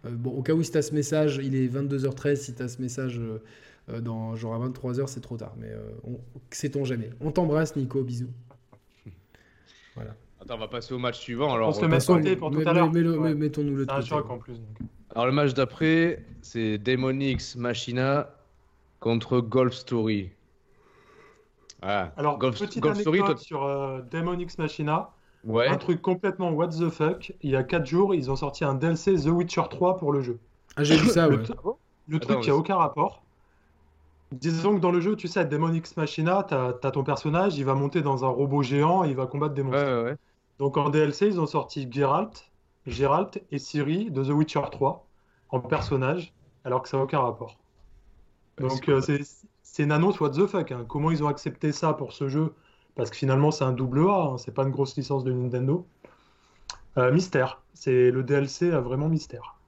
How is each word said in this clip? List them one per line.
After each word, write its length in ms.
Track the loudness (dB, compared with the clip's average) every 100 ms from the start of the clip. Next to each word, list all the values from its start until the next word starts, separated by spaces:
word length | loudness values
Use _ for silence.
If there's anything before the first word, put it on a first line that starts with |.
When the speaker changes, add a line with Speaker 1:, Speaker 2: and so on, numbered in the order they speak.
Speaker 1:
Euh, 60 | -8
bon, 200 | -6 -4
au 120 | -4
cas 100 | 0
où, 100 | 0
si 80 | 2
t'as 120 | 0
ce 120 | 0
message, 460 | -2 0 2 2 0
il 140 | -2 0
est 100 | 0
vingt-deux 400 | 0 -2 -2 -2
heures 80 |
treize, 260 | -2 0 0
si 140 | -2
t'as 140 | -8 -8
ce 120 | -6
message, 380 | -8 -4 -6 -4
euh, 240 | -6 -8 -12 -20 -20 _ -12
euh, 120 | -8
dans, 360 | -6 -6 -6 -8
genre 180 | -6
à 40 | -4
vingt-trois 420 | -6 -6 -6 -4
heures, 80 | -4
c'est 120 | -6
trop 160 | -12 -12
tard. 160 | -12 -14
Mais, 120 | -14
euh, 200 | -12 -14 -14
on, 160 | -14 -14 -14 -20 -16
sait-on 320 | -8 -6 -4
jamais. 260 | -4 -4 -6 -8
On 120 | -4
t'embrasse, 420 | 0 2 2 0
Nico, 300 | -2 -4 -2
bisous. 260 | -4 -4 -8 -12 -20 -20 _ _ _ _ -20 -20 _ -20 _ _ _ -20 -20 -16
Voilà. 180 | -14 -16 -20 _
Speaker 2:
Attends, 140 | -12
on 40 | -8
va 100 | -8
passer 260 | -8 -8
au 40 | -4
match 180 | -4 -4
suivant, 320 | -8 -2 0
Speaker 3:
On 40 |
Speaker 2:
alors, 200 | 2 2
Speaker 3:
se 60 | 2
le 60 | 4
Speaker 2:
euh, 20 |
Speaker 3:
met 80 | 4
Speaker 1:
Passons, 200 | 4 4
Speaker 3:
sauté 180 | 4 0
pour 160 | 0
tout 60 | 0
Speaker 1:
mets, 100 | 4
Speaker 3:
à 40 |
l'heure. 200 | 4 6
Speaker 1:
mets, 80 | 4
mets-le, 180 | 2 2
Speaker 3:
Ouais. 100 | 2
Speaker 1:
mets, 40 |
mettons-nous 400 | 0 -2 -2 -2
le 100 | -2 -2
Speaker 3:
C'est 40 |
un 60 | -4
Speaker 1:
côté. 100 | -2
Speaker 3:
choc 220 | -4 -4
en 80 | -10
plus, 160 | -12
donc. 340 | -16 -16 -14 -14 -16 -10
Speaker 2:
Alors, 160 | 0 2
le 60 |
match 200 | 4 4
d'après, 720 | 2 0 2 4 4 4 0 -10 -20
c'est 360 | -10 -2 0 0
Demon 400 | 0 2 2 0
X 380 | 0 -2 -4 -6
Machina 800 | -4 -4 -4 0 2 2 -2 -12 _ _ _ _ _ _
contre 400 | 0 0 2 0
Golf 340 | 2 2 2
Story. 560 | 0 -4 -2 0 -2 -4 -14 _ _ _ _ _ _ _ -20 -20 _ _ _ _ -10
Ah. 300 | -2 0 -2 -2
Speaker 3:
Alors, 220 | -2 0
Speaker 2:
Golf, 220 | -2 -2
Speaker 3:
petite 200 | -6 0
Speaker 2:
Golf 200 | 0 0
Story, 180 | 2 2
Speaker 3:
anecdote 200 | 2 -2
Speaker 2:
toi 60 |
Speaker 3:
sur, 200 | -4 -6
euh, 360 | -4 -2 -4 -8 -8
Demon 260 | -4 -4 -4
X 200 | -6 -4
Machina. 520 | -6 -2 -2 -2 -2 _ _ _
Speaker 2:
Ouais. 240 | -2 2 2
Speaker 3:
Un 80 | 2
truc 260 | 0 -2
complètement 480 | 0 0 -2 -2 -2
what 180 | 0 0
the 220 | 0 -2
fuck. 420 | 0 -2 -2 -8 -8
Il 100 | 0
y 60 | 0
a 60 |
quatre 240 | 2 0 2
jours, 300 | 2 4 2
ils 160 | 0
ont 40 | -2
sorti 280 | -4 -2
un 100 | -2
D 140 | 0 0
L 80 | 0
C 180 | 2
The 120 | 2 4
Witcher 360 | 2 0 -2 -4
trois 260 | 0 0 2
pour 140 | 0
le 100 | 0
jeu. 200 | 0 -6 _ _ _
Speaker 1:
Ah, 80 | -2
j'ai 140 | 4 6
vu 100 | 6
ça, 220 | 6 6
Speaker 3:
Le 80 | 4
Speaker 1:
ouais. 60 |
Speaker 3:
tru-, 100 | 2 -6 -6 -6 _ _ -4
le 80 | -4
Speaker 2:
Attends, 100 | 0
Speaker 3:
truc 140 | 0
qui 100 | 4
a 20 |
Speaker 2:
mais 60 | 2
Speaker 3:
aucun 160 | 2
rapport. 480 | 2 2 2 -2 -2 _ _ _ _ _ _ _ _ _ _ _
Disons 420 | -6 -2 0 2
que 60 | 4
dans 100 | 4
le 100 | 2
jeu, 140 | 2
tu 140 | -2 -2
sais, 160 | 0
Demon 280 | 0 2 0
X 240 | 0 -4 -4
Machina, 480 | -4 0 2 2 2
t'as, 240 | 0 0
t'as 180 | -2 -2
ton 140 | -2
personnage, 520 | -2 -2 0 2 0 0
il 60 |
va 100 | 0
monter 280 | 0 0 0
dans 220 | 0 0
un 40 | 0
robot 360 | 0 0 2
géant 400 | 2 2 4 4
et 60 | 2
il 40 |
va 120 | 0 -4
combattre 280 | -2 -2
des 80 | -2
monstres. 220 | 0 2
Speaker 2:
Ouais, 100 | 2
ouais, 100 | 2 0
ouais. 60 | -4 _ _ _ _
Speaker 3:
Donc 180 | 0 2
en 120 | 2
D 80 | 4
L 160 | 2
C, 140 | 2 0
ils 100 | 2
ont 80 | 0
sorti 400 | -2 -4 -8 -6
Geralt, 600 | 0 2 2 0 -8 -20 _ _ _ -10
Geralt 520 | 0 2 2 0 -6 -8
et 80 | -8
Ciri 500 | -4 -2 0 0 -2
de 140 | -2
The 60 | 0
Witcher 320 | 2 2 0 -4
trois 340 | -2 -2 -2 _ _ _ _ _
en 100 | -6
personnage, 720 | -2 -2 0 0 0 -2 -6 _ _ _
alors 180 | -4 -4
que 60 | -2
ça 80 | -2
n'a 80 |
aucun 160 | 0 0
rapport. 360 | 0 -2 -12 -16 _ _ -20 -20 _ -20 _ _ _ -4
Speaker 2:
Ouais, 100 | -2
Speaker 3:
Donc, 120 | -2
Speaker 2:
c'est 60 | 2
Speaker 3:
euh, 40 | 2
Speaker 2:
cool. 20 |
Speaker 3:
c'est, 400 | 4 -2 -2 -16 -20 _
c'est 200 | -16 -2
une 80 | 2
annonce 260 | 4 4 2
what 120 | 0
the 140 | 2 0
fuck, 260 | 0 -4
hein. 120 | -6 -6
Comment 240 | -2 0
ils 100 | 2
ont 60 | 0
accepté 420 | -2 -6 -4 -4
ça 220 | 0 -2
pour 200 | -2 -6
ce 160 | -6 -2
jeu ? 240 | 0 -2 -4 _ _ _ -6
Parce 140 | -6
que 60 | -2
finalement, 340 | 2 4 4
c'est 140 | 2
un 80 | 0
double 360 | 0 0 2 4
A, 220 | 4 0
hein, 60 | -4
c'est 160 | -8
pas 80 | -2
une 80 | -2
grosse 260 | 0 -2 -2
licence 260 | -2 -2
de 80 | 0
Nintendo. 560 | -2 -2 -2 0 0 -2 _ -20 _ _ _ _ _ -18 -18 -6 2
Euh, 160 | 4
mystère, 480 | 4 2 0 0 -4 _
c'est 360 | -8 2 6 6
le 120 | 4
D 100 | 2
L 160 | 0 0
C 240 | 0 0
a 80 | 2
vraiment 300 | 0 -2 0
mystère. 440 | 0 -2 -14 -16 -20